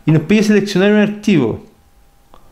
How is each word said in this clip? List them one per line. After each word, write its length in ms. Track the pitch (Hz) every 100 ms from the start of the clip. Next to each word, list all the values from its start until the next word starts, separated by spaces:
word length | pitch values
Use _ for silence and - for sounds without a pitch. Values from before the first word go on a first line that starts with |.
| -
y 60 |
nos 100 | 156
pide 180 | 156 214
seleccionar 500 | 214 208 202 180 202
un 80 | 208
archivo. 680 | 202 208 - 165 117 - - _ _ _ _ _ _ - -